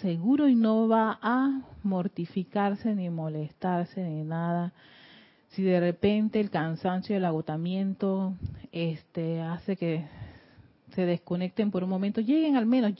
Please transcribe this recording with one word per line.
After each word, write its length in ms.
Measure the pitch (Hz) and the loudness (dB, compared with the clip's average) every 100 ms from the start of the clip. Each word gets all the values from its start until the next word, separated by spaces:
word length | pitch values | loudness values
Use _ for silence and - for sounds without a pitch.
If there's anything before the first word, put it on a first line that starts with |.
seguro 480 | 196 165 190 285 294 | -4 0 2 4 6
y 60 | |
no 340 | 240 226 220 226 | 6 6 4 4
va 300 | 226 220 - | 4 2 0
a 400 | 220 254 269 269 - - | 0 2 2 0 -6 -6
mortificarse 1120 | 202 185 180 - 170 196 175 208 202 202 226 | -2 0 -2 -4 -6 -4 -4 0 0 0 -2
ni 160 | 202 180 | -2 -2
molestarse 920 | 165 160 151 151 - 185 175 175 - | -4 -4 -6 -8 -4 -2 0 -2 -4
ni 220 | 180 156 | -6 -4
nada. 480 | 156 165 170 175 175 - - - - - - _ _ | -4 -4 -2 -2 -2 -8 -20 -20 -20 -20 -20 _ _
Si 140 | - | -2
de 180 | 190 180 | 2 4
repente 600 | 175 175 202 214 214 220 | 2 2 2 2 0 0
el 100 | 202 | -2
cansancio 640 | 165 160 160 185 185 185 | -2 -2 -2 -2 -2 -2
y 40 | 202 | 0
el 60 | 185 | 0
agotamiento, 1080 | 160 165 156 170 190 196 190 196 190 190 185 - - - | -2 -2 -4 -4 -2 -4 -2 -2 0 -2 -4 -8 -10 -12
este, 680 | 170 165 156 - - 165 165 | -6 -4 -4 -8 -6 -4 -4
hace 340 | 165 170 - 185 | -4 -6 -6 -4
que 300 | 170 160 151 - - - _ - - _ _ | -2 -2 -6 -12 -18 -18 _ -20 -20 _ _
se 100 | - | -2
desconecten 680 | 180 175 - 180 180 - 208 | 0 0 -2 -4 -2 0 0
por 140 | 190 | 0
un 60 | 185 | -2
momento, 320 | 190 202 220 | -2 -2 -2
lleguen 340 | 220 311 311 269 | 2 2 4 2
al 100 | 220 | 4
menos, 280 | 262 214 | 4 2